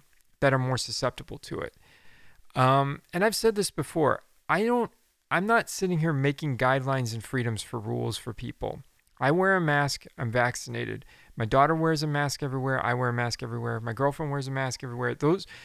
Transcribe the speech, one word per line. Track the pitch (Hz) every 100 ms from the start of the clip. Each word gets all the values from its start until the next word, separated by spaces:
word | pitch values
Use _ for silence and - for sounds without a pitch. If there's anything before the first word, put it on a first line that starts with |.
| _ _ _ -
that | 143
are | 135
more | 127 127
susceptible | - 110 127 - - 110
to | - 113
it. | - _ - - - - - - -
Um, | - 131 135 139 143 -
and | 175
I've | 214 202
said | 226
this | 208 190
before, | - 143 170 139 - _ _ -
I | 160
don't, | 226 240 220 _ _ _ -
I'm | 156 202
not | 233 -
sitting | - 190 170
here | 160
making | 139 135 143 151 120
guidelines | 127 135 131 135 120
and | 113
freedoms | - 131 120 107
for | - 120
rules | 107 120 120 -
for | -
people. | 107 120 - 117 - - _ _ -
I | 131
wear | 170 190 190
a |
mask, | 160 143 143 - - -
I'm | 120
vaccinated. | 120 120 - - 120 113 110 - - - -
My |
daughter | 110 135 147
wears | 160 160 156
a | 151
mask | 147 143 -
everywhere, | 143 131 131 131
I | 117
wear | 123 123
a |
mask | 120 120 -
everywhere. | 120 117 117 117
My | 117
girlfriend | 113 139 143 151
wears | 143 131
a |
mask | 135 131 -
everywhere. | 131 120 123
Those, | 123 147 190 - -